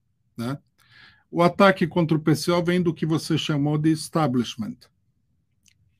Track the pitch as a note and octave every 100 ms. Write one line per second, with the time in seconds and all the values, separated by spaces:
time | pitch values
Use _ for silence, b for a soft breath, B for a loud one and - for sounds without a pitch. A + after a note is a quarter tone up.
0 | _ _ _ - A#2+ C#3+ _ _ b b
1 | b b b D#3+ E3+ E3+ G3 F#3+ D#3+ F3+
2 | D#3+ D#3+ D#3 D3+ - F3 E3+ F3+ E3+ D#3+
3 | D#3 D#3 - D#3 - D3 D3 D3+ D#3 D#3
4 | - E3 D3 B2 A2+ - G#2 - _ _
5 | _ _ _ _ _ _ _ _ _